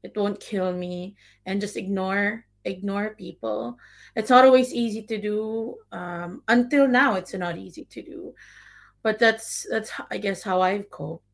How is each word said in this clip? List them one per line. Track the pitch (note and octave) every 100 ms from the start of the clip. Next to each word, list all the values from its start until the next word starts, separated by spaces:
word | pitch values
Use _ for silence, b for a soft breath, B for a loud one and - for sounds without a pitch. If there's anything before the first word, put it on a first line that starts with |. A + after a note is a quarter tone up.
it | G3+ G#3+
won't | G3+ G3+
kill | - G3+ F#3
me, | F3+ F3+ F3+ F3+ G3+ b b -
and | G3
just | G3 G3+
ignore, | G3 G3 F#3+ G3 G3+ A3+ _ _
ignore | - F#3 G3 G3 G#3+ G#3+
people. | F#3 - - G#3+ A#3 B3 B B B -
It's | A3
not | B3+ C4
always | B3+ B3+
easy | A#3+ A#3 G#3+
to | A3 A3
do. | G#3 G#3 A3 A3+ A3+ - _
Um, | F#3 F3+ E3+ F3 F3+ -
until | A#3+ B3 C#4+ C#4
now, | B3 C#4 G3
it's | F#3
not | - F3+ E3+
easy | F#3+ -
to | - -
do. | - - F2+ - B B B B B B
But | A3 G#3+
that's, | A#3 A3 - - -
that's | A3 G#3+
h-, | - -
I | -
guess, | G3+ F#3+
how | G#3 F#3
I've | F#3 G3+ G3
coped. | - D#3 E3 _